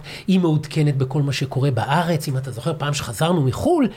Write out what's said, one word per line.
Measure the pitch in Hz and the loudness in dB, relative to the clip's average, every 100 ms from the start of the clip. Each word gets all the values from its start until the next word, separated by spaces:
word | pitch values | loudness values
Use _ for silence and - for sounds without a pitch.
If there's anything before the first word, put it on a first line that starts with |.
| - - - | -4 -6 0
היא | 185 | 2
מעודכנת | 170 151 156 160 147 135 | 4 2 0 0 2 2
בכל | 131 151 | 0 0
מה | 143 | 0
שקורה | 139 127 131 143 | -2 -2 0 0
בארץ. | 117 135 160 170 156 156 | 0 0 2 2 0 -2
אם | 131 | -4
אתה | 131 | -4
זוכר, | 107 165 156 | -6 -6 -4
פעם | 147 | -2
שחזרנו | 143 - 104 165 175 | -4 -4 -2 0 2
מחו"ל, | 131 - 285 349 247 | 2 0 2 4 2